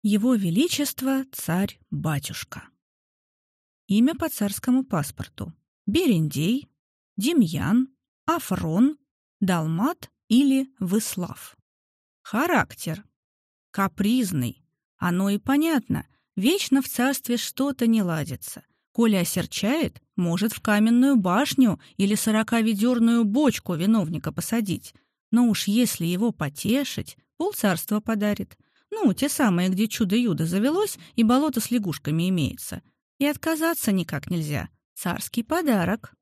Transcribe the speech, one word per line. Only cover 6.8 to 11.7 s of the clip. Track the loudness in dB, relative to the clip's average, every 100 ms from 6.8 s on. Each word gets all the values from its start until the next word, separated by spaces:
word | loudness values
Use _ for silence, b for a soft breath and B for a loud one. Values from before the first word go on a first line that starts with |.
| _ _ _ -4
Демьян, | 2 4 2 2 2 2 0 _ _ _ -2
Афрон, | -2 -2 -4 0 4 2 2 _ _ _ _
Далмат | 0 0 0 0 -2 -4 -12 _ _
или | 4 6 2 0 _
Выслав. | -2 -2 -2 -6 -8 -10 -18 _ _